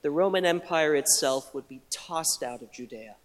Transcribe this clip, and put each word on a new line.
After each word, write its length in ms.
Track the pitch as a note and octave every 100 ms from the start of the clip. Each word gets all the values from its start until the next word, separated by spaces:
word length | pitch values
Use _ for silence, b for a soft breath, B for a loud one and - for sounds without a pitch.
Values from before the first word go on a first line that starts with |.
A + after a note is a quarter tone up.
the 100 | D3
Roman 340 | D3 F#3+ F#3+ F3+
Empire 500 | E3+ E3+ E3 D#3 D3
itself 580 | C#3 - C#3 C3+ -
would 140 | C#3 -
be 140 | C3 _
tossed 520 | - - E3 D#3+ -
out 200 | B2+ A#2+
of 100 | A#2+
Judea. 440 | - A#2+ A2+ A2 G2+